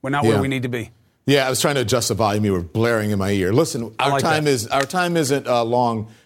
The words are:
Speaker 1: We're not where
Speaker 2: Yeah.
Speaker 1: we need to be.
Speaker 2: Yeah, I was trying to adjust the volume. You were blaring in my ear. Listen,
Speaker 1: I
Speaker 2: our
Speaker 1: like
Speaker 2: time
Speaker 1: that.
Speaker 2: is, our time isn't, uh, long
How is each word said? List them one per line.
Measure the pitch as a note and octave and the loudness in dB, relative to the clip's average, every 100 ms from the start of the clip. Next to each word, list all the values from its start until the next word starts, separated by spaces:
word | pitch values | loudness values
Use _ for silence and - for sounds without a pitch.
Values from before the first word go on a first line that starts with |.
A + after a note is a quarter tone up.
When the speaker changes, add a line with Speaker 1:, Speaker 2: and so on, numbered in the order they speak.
Speaker 1:
We're | C3 | -2
not | C#3+ D3 | 0 2
where | |
Speaker 2:
Yeah. | D3 | 2
Speaker 1:
we | C3+ | 0
need | C3+ | -2
to | B2+ | -4
be. | A#2 A2+ _ _ _ - | -6 -8 _ _ _ 2
Speaker 2:
Yeah, | C#3 C3 | 2 2
I | |
was | B2+ | 0
trying | D#3+ C#3 | 0 0
to | |
adjust | A#2 B2 - | 0 0 0
the | F#2+ | 0
volume. | A2 G#2+ | 0 2
You | G#2+ | 0
were | F#2 | 0
blaring | E2 A2 A#2 A#2 G#2 | -2 -2 0 0 0
in | G#2 | -2
my | G2 | 0
ear. | G2+ F#2 | 0 2
Listen, | A2+ E3 - A#2 - | 2 0 -2 -8 -4
Speaker 1:
I | C3+ | 0
Speaker 2:
our | |
Speaker 1:
like | C#3 | 0
Speaker 2:
time | C#3 D#3 | 0 0
Speaker 1:
that. | D3+ | 2
Speaker 2:
is, | C3+ G#2+ | 0 0
our | C3+ | -2
time | C#3 F#3 F3+ E3+ | -2 -2 0 0
isn't, | C#3 C#3 B2 | 0 -2 0
uh, | B2 | 0
long | A#2 A#2+ A#2+ A2+ A2 - | 0 0 0 -2 -8 -14